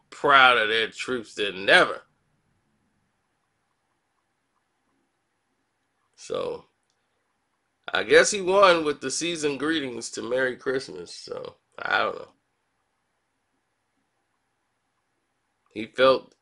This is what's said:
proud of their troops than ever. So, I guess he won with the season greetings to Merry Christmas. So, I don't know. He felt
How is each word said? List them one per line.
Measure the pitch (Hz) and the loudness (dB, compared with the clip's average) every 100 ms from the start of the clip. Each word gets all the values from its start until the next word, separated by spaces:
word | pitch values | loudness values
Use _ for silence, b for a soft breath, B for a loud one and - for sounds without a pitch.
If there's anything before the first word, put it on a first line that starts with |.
| _ | _
proud | - 147 139 131 120 | -4 4 6 8 6
of | 107 | 2
their | 113 107 | 0 -2
troops | - - 127 107 | -6 -8 -8 -8
than | - 101 92 101 | -6 -6 -4 4
ever. | 175 135 - - _ _ _ _ _ _ _ _ _ _ _ _ _ _ _ _ _ _ _ _ _ _ _ _ _ _ _ _ _ _ _ _ _ _ _ _ _ _ _ _ _ | 4 4 -2 -14 _ _ _ _ _ _ _ _ _ _ _ _ _ _ _ _ _ _ _ _ _ _ _ _ _ _ _ _ _ _ _ _ _ _ _ _ _ _ _ _ _
So, | - 90 87 80 - _ _ _ _ _ _ _ _ _ _ _ - | -10 -6 -6 -10 -16 _ _ _ _ _ _ _ _ _ _ _ -6
I | 92 | -4
guess | 104 156 190 | 4 4 4
he | 208 | -2
won | 180 196 190 170 151 | 0 4 6 4 0
with | 139 | -4
the | 131 | -6
season | - 165 165 147 139 | -6 -6 -4 -4 -4
greetings | 147 160 135 117 - | -4 -4 -6 -10 -12
to | - | -10
Merry | 110 127 127 120 | -4 -2 -2 -4
Christmas. | - 131 131 82 85 | -6 -6 -6 -16 -16
So, | - - - - - _ - | -18 -14 -12 -14 -18 _ -12
I | - 101 | -4 -2
don't | 107 - | -2 -6
know. | - _ _ _ _ _ _ _ _ _ _ _ _ _ _ _ _ _ _ _ _ _ _ _ _ _ _ _ _ _ _ _ _ _ _ | -14 _ _ _ _ _ _ _ _ _ _ _ _ _ _ _ _ _ _ _ _ _ _ _ _ _ _ _ _ _ _ _ _ _ _
He | 107 110 | -14 -10
felt | - 131 127 - _ | 2 4 4 -2 _